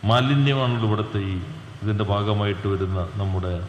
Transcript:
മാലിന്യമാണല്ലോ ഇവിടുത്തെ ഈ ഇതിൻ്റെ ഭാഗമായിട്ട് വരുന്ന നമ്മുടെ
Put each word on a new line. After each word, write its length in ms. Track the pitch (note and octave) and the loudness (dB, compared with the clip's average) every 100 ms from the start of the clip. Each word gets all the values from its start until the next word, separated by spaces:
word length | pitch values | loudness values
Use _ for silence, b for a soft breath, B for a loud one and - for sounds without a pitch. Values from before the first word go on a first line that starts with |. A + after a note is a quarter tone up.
| G#2 | 4
മാലിന്യമാണല്ലോ 760 | A#2+ C3 C#3+ C#3 C3+ B2+ A#2+ A2 | 4 6 4 4 4 2 2 2
ഇവിടുത്തെ 300 | G#2 G#2+ G#2 G2 | 2 0 -2 -2
ഈ 20 | F#2 F2+ - - - | -4 -6 -14 -16 -6
ഇതിൻ്റെ 240 | G#2 G#2+ G#2 | -2 0 0
ഭാഗമായിട്ട് 560 | G2+ G#2 G#2 G2+ F#2+ G2+ | 0 0 0 0 -2 -2
വരുന്ന 280 | F#2+ F#2+ F#2+ E2+ G2+ | -2 -2 -2 -4 -4
നമ്മുടെ 320 | G2 F#2 F2+ F2 | -2 -2 -2 -4